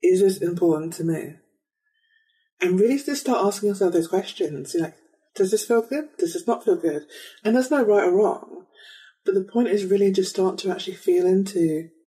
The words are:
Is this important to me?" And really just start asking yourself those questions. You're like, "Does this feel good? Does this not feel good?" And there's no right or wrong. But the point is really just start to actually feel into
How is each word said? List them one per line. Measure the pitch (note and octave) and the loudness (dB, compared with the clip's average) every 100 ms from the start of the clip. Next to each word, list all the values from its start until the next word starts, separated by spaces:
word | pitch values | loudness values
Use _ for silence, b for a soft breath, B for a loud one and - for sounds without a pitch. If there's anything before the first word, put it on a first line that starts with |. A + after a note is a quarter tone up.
Is | F3+ F#3 | 4 4
this | G3 F#3+ | 4 2
important | E3+ F3 F3 D#3 D#3+ | -4 0 2 2 -2
to | E3 | -4
me?" | D#3+ D#3+ - D3+ _ _ _ _ _ _ _ _ _ _ _ _ | -4 -4 -6 -14 _ _ _ _ _ _ _ _ _ _ _ _
And | F3+ F#3 | 0 2
really | A3 C#4 | 2 2
just | - C#4+ | -2 -6
start | - B3 G3 | -2 0 0
asking | G3+ G#3 | 0 -4
yourself | G3 F#3+ | 0 0
those | F3 E3 | 0 0
questions. | F#3 F#3+ - E3 D3 C#3 | -2 -4 -6 -6 -6 -6
You're | E3+ | -4
like, | D#3+ - _ _ _ - | -4 -8 _ _ _ -4
"Does | F#3+ | 0
this | G#3 - | 0 0
feel | A#3 | 0
good? | A3+ C#4+ D4+ _ | 0 -6 -8 _
Does | E4+ | -4
this | F3 - | -4 -4
not | A#3 | -4
feel | - F3 | 0 0
good?" | E3+ D3 - B B B | 0 -4 -10 B B B
And | G#3 A#3 | 0 0
there's | B3+ | 2
no | D4 | 2
right | A3 G#3 F3+ | 4 4 4
or | |
wrong. | F3+ G#3 - - - - B B B B B - | 4 2 0 -10 -20 -20 B B B B B -2
But | |
the | F#3+ | -2
point | F#3+ A#3 A#3+ | 0 0 0
is | G3+ F#3+ | 0 0
really | G3 G3+ | 2 2
just | F#3+ F#3 | 2 -2
start | - F#3+ F#3 | 0 -2 -2
to | G3 | -6
actually | - - F#3 | -6 -8 -8
feel | - F3+ F3+ | 0 2 4
into | F#3 F#3+ F#3 E3 D#3 E3 _ | 2 0 0 0 -2 -8 _